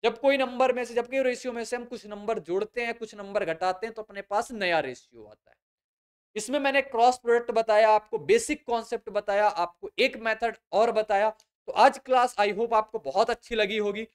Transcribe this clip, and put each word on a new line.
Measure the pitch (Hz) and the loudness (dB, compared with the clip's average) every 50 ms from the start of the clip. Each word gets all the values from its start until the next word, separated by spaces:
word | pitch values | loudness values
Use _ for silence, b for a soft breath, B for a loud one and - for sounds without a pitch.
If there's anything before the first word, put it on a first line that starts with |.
| - | 0
जब | 240 233 - | -2 -2 2
कोई | - 277 277 | 2 2 2
नंबर | 277 262 247 247 247 262 254 247 | 2 0 -2 0 0 2 2 2
में | 247 247 | 0 -4
से, | 226 233 | -4 -4
जब | 233 240 | -4 -4
कोई | 240 254 269 262 | -2 -2 0 0
रेशियो | 254 247 240 - 254 240 | 0 -2 -2 -6 -8 -8
में | 233 226 | -8 -8
से | 220 - | -6 -8
हम | 247 240 | -8 -8
कुछ | 240 247 220 - | -10 -14 -16 -14
नंबर | 208 208 202 208 208 226 208 | -14 -14 -10 -4 -4 -4 -4
जोड़ते | 160 165 175 196 208 214 _ 240 240 | -4 -4 -2 -2 -2 -4 _ -6 -6
हैं, | 233 233 | -6 -6
कुछ | 233 233 214 - | -8 -10 -14 -14
नंबर | 208 202 196 202 208 202 | -16 -14 -6 -4 -4 -2
घटाते | 160 214 160 185 185 180 185 - | -2 -4 -2 -2 -2 -2 -2 -6
हैं, | 226 220 | -10 -10
तो | - 214 | -10 -14
अपने | _ 196 196 196 | _ -12 -14 -10
पास | _ 202 208 233 - 254 | _ -2 -2 -2 -2 -6
नया | 220 202 180 170 160 | -4 -2 0 2 0
रेशियो | 143 131 127 - _ _ _ 117 107 | 0 -2 -8 -12 _ _ _ -20 -20
आता | 104 107 _ _ _ | -20 -20 _ _ _
है। | 120 _ _ _ _ _ _ _ _ _ _ _ _ _ _ _ _ | _ _ _ _ _ _ _ _ _ _ _ _ _ _ _ _ _
इसमें | 214 214 - 254 294 | -10 -8 -4 -4 -2
मैंने | 269 277 269 277 269 | 0 2 2 0 0
क्रॉस | 269 - 226 233 247 254 - | 0 0 4 4 4 4 2
प्रोडक्ट | _ 240 233 240 240 240 | _ 2 2 2 2 0
बताया, | 226 220 226 - 214 208 226 220 | -2 -2 2 4 6 6 8 8
आपको | 214 214 - _ - 220 | 6 4 2 _ -8 -8
बेसिक | - 139 196 233 226 - 302 - _ | 0 2 2 2 2 0 -6 -6 _
कॉन्सेप्ट | - 233 226 226 - - 226 _ - | -4 -4 -4 -4 -6 -8 -8 _ -6
बताया, | 196 208 208 - 196 202 208 208 | -6 -6 -4 0 0 2 2 2
आपको | - 156 175 175 - _ - 175 _ - | 2 0 -4 -4 -4 _ -16 -14 _ 0
एक | 233 262 254 | 0 0 0
मेथड | 233 220 226 220 220 233 233 220 - _ _ - | -2 -4 -4 -4 -2 -2 -6 -6 -6 _ _ 2
और | 190 220 233 226 | 2 2 4 2
बताया। | 220 214 - 208 196 208 220 | 0 0 2 2 2 2 0
तो | 214 _ _ _ _ _ _ - - | -2 _ _ _ _ _ _ -8 2
आज | - 220 277 - - | 6 6 6 6 4
क्लास | _ - 254 254 247 247 - - | _ 0 2 2 2 2 2 0
I | 208 208 208 | 0 0 0
hope | 185 226 226 233 | -2 -4 0 0
आपको | 220 220 - _ 220 | 0 0 0 _ -10
बहुत | - 139 135 190 226 220 | -10 -4 0 0 2 2
अच्छी | 233 - _ - 233 | 0 -6 _ -8 -2
लगी | 220 214 196 208 220 | -2 -2 0 0 -2
होगी। | 208 208 196 208 226 220 _ | -2 -2 -4 -6 -8 -12 _